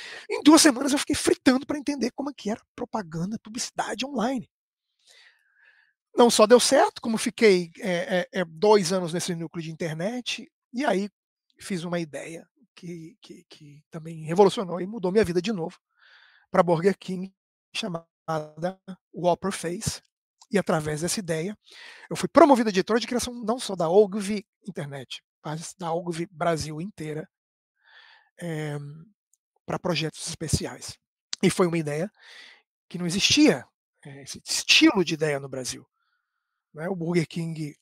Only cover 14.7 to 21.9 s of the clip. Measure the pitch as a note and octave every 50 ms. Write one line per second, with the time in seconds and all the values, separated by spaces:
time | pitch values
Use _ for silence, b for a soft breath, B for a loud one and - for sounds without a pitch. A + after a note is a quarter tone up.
14.7 | E3+ F#3 F#3 G3 A3 A#3 F3+ F3+ F#3 A3 G#3 E3+ E3 F3 E3+ G#3+ A3+ F3 D#3+ F3
15.7 | - - _ _ b b b b b b b b b b b b - F#3+ F3 E3+
16.7 | E3+ D#3 E3 G3 F#3+ - - - F#3 F3+ F#3 F#3+ - _ _ _ _ _ _ _
17.7 | - - A#3 G#3+ E3+ E3 E3 _ _ _ _ - D#3+ D#3 D3+ D3+ D3+ D#3 D#3+ F3+
18.7 | F#3+ F#3+ _ - F#3 - _ _ - G3 D#3+ F3+ E3+ - - - - - - E3
19.7 | F3 A3 - - - - - _ _ _ _ _ _ _ _ _ - F#3+ E3+ -
20.7 | F#3 D#3+ D3+ D3+ D3+ D3 E3 F3 - A3+ F#3+ E3 E3 D#3+ E3 G3+ G#3+ - _ B
21.7 | B B B B